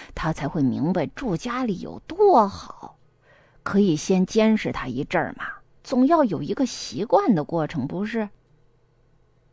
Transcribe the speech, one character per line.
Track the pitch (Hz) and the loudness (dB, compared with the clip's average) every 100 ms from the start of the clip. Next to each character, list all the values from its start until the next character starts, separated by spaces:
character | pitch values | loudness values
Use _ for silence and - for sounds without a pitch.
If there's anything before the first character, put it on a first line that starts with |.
| - | -16
他 | - 165 | -6 -4
才 | 160 147 | -4 -4
会 | 175 | 0
明 | 135 110 143 | 0 2 0
白 | 185 135 | 0 -2
住 | - 262 165 | -6 -6 -4
家 | 247 240 254 | -4 -4 -4
里 | 185 | -6
有 | - 82 - | -8 -16 -14
多 | 339 415 320 202 | 2 6 6 4
好。 | - - - - - _ _ _ _ _ _ | 0 -16 -18 -18 -20 _ _ _ _ _ _
可 | - 196 | -2 2
以 | 202 | 2
先 | 151 - 185 | 2 0 0
监 | 185 220 220 220 | 2 4 4 2
视 | 143 | 0
他 | - 131 | -6 -6
一 | 123 | -6
阵 | - 175 | -2 -2
儿 | 123 - | -2 -6
嘛， | - - _ _ | -12 -14 _ _
总 | - 247 269 | -4 2 4
要 | 330 | 4
有 | 262 147 | 4 0
一 | 143 | -4
个 | 208 | -2
习 | 262 - - 214 | -2 -2 -10 -8
惯 | 196 392 403 | 2 2 4
的 | 180 | 2
过 | 143 170 147 | 2 -2 -2
程， | 165 135 | -4 -6
不 | 170 208 | -6 -6
是？” | 226 208 - _ _ _ _ _ _ _ _ _ _ _ | -4 -6 -10 _ _ _ _ _ _ _ _ _ _ _